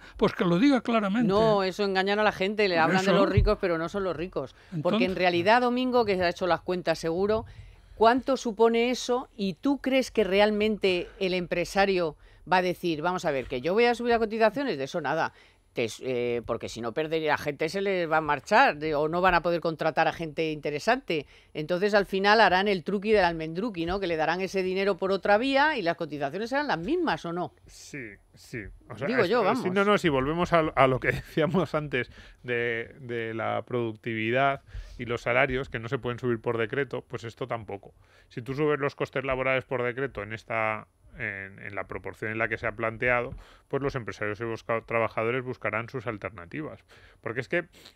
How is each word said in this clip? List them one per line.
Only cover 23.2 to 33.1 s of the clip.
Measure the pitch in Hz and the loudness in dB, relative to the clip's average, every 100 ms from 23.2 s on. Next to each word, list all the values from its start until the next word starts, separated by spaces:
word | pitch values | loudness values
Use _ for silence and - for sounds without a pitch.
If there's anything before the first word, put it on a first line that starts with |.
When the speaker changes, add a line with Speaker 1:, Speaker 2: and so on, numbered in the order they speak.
Speaker 2:
almendruqui, | 175 165 160 165 240 180 | 4 0 -6 -6 -6 -4
¿no? | 165 196 | -4 -4
Que | 185 | -2
le | 160 | 0
darán | 151 175 | 0 0
ese | 190 190 | -2 -2
dinero | 185 185 196 180 | -2 0 0 0
por | 190 | 0
otra | 190 202 208 | 0 4 2
vía | 269 269 302 285 | 4 2 2 0
y | |
las | 170 165 | -2 -2
cotizaciones | 165 147 139 175 233 | -6 -4 -6 -4 -4
serán | 277 285 | -4 -2
las | 160 | -2
mismas, | 175 359 294 160 170 | -2 -2 0 -2 -4
¿o | |
no? | 175 165 - - | -6 -6 -10 -20
Speaker 3:
Sí, | - - 147 110 98 _ | -20 -16 -12 -12 -16 _
sí. | - - 123 95 - - | -20 -14 -12 -12 -14 -16
O | 107 | -6
sea, | 143 | -2
Speaker 2:
Digo | 247 | 2
Speaker 3:
es-, | 180 | 2
Speaker 2:
yo, | 240 | 4
Speaker 3:
eh, | 190 | 2
sí, | - | 2
Speaker 2:
vamos. | 180 | 0
Speaker 3:
no, | 190 | 2
no, | 202 202 | 4 4
si | 170 | 4
volvemos | 135 131 170 175 | 2 0 0 2
a, | 170 | 2
a | 156 - 135 | 4 6 6
lo | 127 | 4
que | 139 | 0
<laughs> | |
decíamos | 131 - - 147 190 156 | -2 -2 0 2 2 0
antes | 156 147 131 117 - - - | -2 -2 -4 -4 -10 -20 -14
de, | 123 120 120 113 117 - | -4 -2 -2 -4 -6 -12
de | 123 | -10